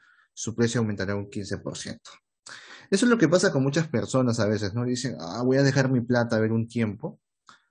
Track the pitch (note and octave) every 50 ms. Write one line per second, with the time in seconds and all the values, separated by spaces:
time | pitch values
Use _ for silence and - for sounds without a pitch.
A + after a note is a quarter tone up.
0 | _ _ _ _ _ _ _ - - A2 G#2+ A2+ A#2+ A#2 A#2 B2 A2+ G#2+ G#2 G2+
1 | F#2+ F#2+ G2+ G2+ G2+ G2+ - G#2+ F#2+ - G2+ F#2+ - C#2 - - - - - -
2 | - - - - _ _ _ _ _ - - - - - - - - - F#3+ G3
3 | B3+ A#3+ A#3 A3+ E3 D3+ E3+ F3+ G3+ F#3+ D#3+ C#3 C3 C#3 C#3+ E3 D#3+ - - A2+
4 | G#2 - - C3 B2+ B2 A2+ A2+ G#2 G#2 A2 G2+ G#2 F#2+ F#2+ A#2+ B2 B2 B2 B2
5 | C3 B2+ - C2+ D#2+ E2+ F2+ A#2 B2+ B2+ C3 C#3 C#3 C#3 C3 C#3 C3 C3 C3 B2
6 | A#2 A#2 B2 A#2+ A#2+ A#2 A#2 A2 A2 A2 A2+ A2+ A2+ A2+ - A#2 A2+ G#2 G2 -
7 | - - - - _ _ _ _ _ - - _ _ _